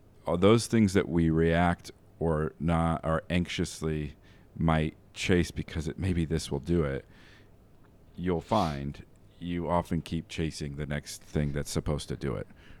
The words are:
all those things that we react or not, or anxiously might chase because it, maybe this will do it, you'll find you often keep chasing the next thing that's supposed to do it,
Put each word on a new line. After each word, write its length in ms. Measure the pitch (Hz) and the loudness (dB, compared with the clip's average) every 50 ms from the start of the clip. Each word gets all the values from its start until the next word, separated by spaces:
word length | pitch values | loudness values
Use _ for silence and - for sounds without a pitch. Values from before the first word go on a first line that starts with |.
| - - - - - | -20 -20 -20 -10 -4
all 100 | - 85 | -2 2
those 280 | 87 92 101 113 117 - | 6 6 6 6 6 4
things 260 | - 120 113 107 92 95 | 2 4 4 4 6 4
that 140 | 98 - | 2 2
we 220 | - 82 85 82 80 | 2 2 4 4 4
react 640 | 80 80 82 82 82 85 87 87 85 - - - - - - - - - | 4 4 4 4 4 4 4 2 2 -2 -6 -20 -20 -20 -20 -16 -8 -4
or 340 | 80 82 80 76 78 - - - | -2 0 0 0 -2 -4 -4 -2
not, 420 | 76 82 82 82 82 85 82 - - | 0 2 2 2 2 2 0 0 0
or 180 | 80 80 80 - - | 0 0 0 0 0
anxiously 840 | 87 87 85 - - - 85 - - - 80 80 78 76 76 71 - - - - - - - - - | 0 0 0 -2 -2 -4 -4 -4 -4 -6 -4 -4 -2 -2 -4 -6 -10 -14 -20 -20 -20 -20 -20 -12 -4
might 380 | - 80 82 80 80 78 - - - - - - | 0 2 2 4 2 2 0 -4 -8 -20 -18 -12
chase 380 | - - - 92 87 82 - | -6 0 2 2 2 2 0
because 360 | - - - - - 85 76 | -4 -10 -10 -8 -6 -6 -6
it, 120 | 80 - - | -6 -6 -4
maybe 260 | 90 95 87 85 80 | -2 -2 0 0 0
this 260 | 71 82 76 - - | 0 -2 -4 -4 -4
will 80 | 71 69 | -6 -4
do 240 | 65 82 85 85 76 | -2 0 0 2 2
it, 220 | 69 67 65 - - - - - - - - - - - - - - - - - - - - - - - | 0 -2 -6 -8 -12 -20 -20 -20 -20 -20 -20 -20 -20 -20 -20 -20 -20 -20 -20 -20 -20 -20 -20 -20 -18 -10
you'll 260 | - 87 90 87 82 | -4 -2 0 0 0
find 640 | - - 113 107 90 80 71 69 69 71 73 - - - - - - - - | 0 0 2 2 2 0 -2 -4 -6 -8 -8 -10 -14 -20 -20 -20 -20 -20 -16
you 320 | - 85 87 87 87 82 73 | -10 -8 -6 -4 -4 -2 0
often 320 | 87 87 - - 87 80 | 0 0 0 0 -2 -4
keep 260 | - - 85 80 - | -4 -4 -6 -6 -6
chasing 480 | - - - 82 78 - - 76 71 69 | -6 -6 -4 -4 -4 -4 -6 -8 -8 -6
the 100 | 71 73 | -8 -6
next 360 | 71 73 73 - - - - | -6 -6 -6 -6 -10 -14 -14
thing 300 | - - - 78 73 73 | -10 -4 -2 -2 0 0
that's 180 | 71 71 67 - | -2 -4 -4 -4
supposed 380 | - 78 - - 73 67 - - | -4 -4 -2 -2 -2 -4 -4 -6
to 60 | - | -8
do 180 | - 73 69 55 | -6 -4 -4 -4
it, 120 | 50 - - - - - - - - | -6 -8 -12 -16 -20 -20 -20 -20 -12